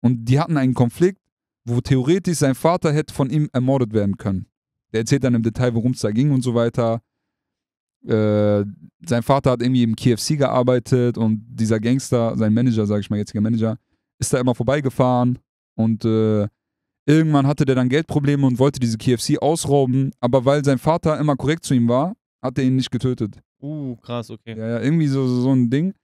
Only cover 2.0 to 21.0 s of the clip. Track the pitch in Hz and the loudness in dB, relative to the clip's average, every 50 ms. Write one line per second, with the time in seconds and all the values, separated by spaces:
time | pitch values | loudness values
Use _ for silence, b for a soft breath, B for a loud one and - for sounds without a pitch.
2 | 123 131 170 196 185 - 170 143 147 139 131 - - 156 170 180 - 165 143 151 | 2 2 0 0 0 -2 -2 0 0 0 0 0 0 0 0 2 0 0 0 0
3 | 156 - - - 143 135 - 151 151 - _ 127 127 127 135 135 127 110 107 110 | -2 -4 -2 -4 -2 -2 0 -2 -2 -2 _ -2 0 0 0 0 0 0 0 -2
4 | 101 98 95 - - 110 98 92 101 _ _ _ _ _ _ _ _ _ - 110 | 0 0 -4 -4 -4 -6 -4 -6 -6 _ _ _ _ _ _ _ _ _ -4 -4
5 | 113 113 143 139 135 131 120 117 113 117 107 - 127 127 117 117 110 123 127 - | 0 0 0 2 2 2 2 2 0 0 -2 0 -2 0 0 0 0 -2 -2 -2
6 | - 110 104 110 135 151 143 131 120 127 117 117 117 117 - - 120 113 113 113 | -4 -2 0 0 2 2 2 2 0 0 0 0 0 0 0 0 -2 0 -2 -4
7 | _ _ _ _ _ _ _ _ _ _ _ _ _ _ _ _ _ _ _ _ | _ _ _ _ _ _ _ _ _ _ _ _ _ _ _ _ _ _ _ _
8 | _ - 110 110 107 107 107 104 104 104 104 104 104 101 98 - - - _ _ | _ -2 0 0 2 2 2 2 2 2 2 2 0 -2 -6 -14 -20 -20 _ _
9 | - - 123 120 113 - 139 139 - 139 127 120 120 123 131 127 120 113 113 107 | -6 -2 -2 -2 2 2 0 2 2 0 0 0 0 0 2 2 2 2 0 0
10 | - 127 117 101 - - 156 147 139 127 110 127 123 127 127 127 113 - - 127 | 2 0 0 0 0 -4 -2 0 0 0 2 0 2 2 2 0 0 0 0 2
11 | 123 120 120 - 113 110 110 107 107 117 - 117 113 107 113 113 107 117 127 135 | 2 0 0 0 0 0 0 -2 -4 -12 -6 -4 0 0 0 0 2 0 0 0
12 | 131 - - 120 117 117 - - 110 107 107 113 123 131 117 110 107 101 104 104 | -2 -2 -2 0 0 0 0 0 0 2 2 2 2 2 2 0 0 0 0 -2
13 | 98 - 107 104 104 - - 107 104 110 120 117 110 110 110 - _ _ _ _ | -2 -4 -4 -4 -4 -6 -4 -2 -2 0 0 0 -2 -2 -4 -6 _ _ _ _
14 | _ _ _ _ 127 - - 131 123 127 120 - 120 113 131 151 143 135 - - | _ _ _ _ -6 -2 -2 0 2 0 0 0 0 0 0 0 0 -2 0 2
15 | 135 127 127 123 123 123 123 - _ _ _ _ _ _ _ - 110 113 113 107 | 2 2 2 2 2 0 0 -2 _ _ _ _ _ _ _ -2 0 0 0 0
16 | - 113 110 110 110 110 107 104 104 104 _ _ _ _ _ _ _ _ _ _ | 0 0 0 2 2 2 2 0 0 -2 _ _ _ _ _ _ _ _ _ _
17 | _ - 147 156 165 156 151 143 135 139 147 - 151 135 135 127 127 127 123 151 | _ 2 2 4 4 4 2 2 2 2 0 0 0 0 2 0 0 0 0 -2
18 | 165 _ - 151 143 139 143 143 139 135 123 117 131 143 139 - 127 117 113 110 | -4 _ -4 -2 0 0 0 2 2 0 2 2 0 0 0 -2 -4 -4 -4 -2
19 | - 127 123 117 - - 151 - - 139 160 165 - - 139 143 139 131 123 135 | 0 0 0 0 0 -2 -2 -2 0 -2 -2 -2 -2 0 2 2 2 2 0 -2
20 | 135 135 - _ - 123 120 135 120 131 139 151 143 139 139 123 - 156 160 175 | -2 -4 -6 _ -4 0 0 2 2 2 2 2 2 0 0 0 0 0 -2 0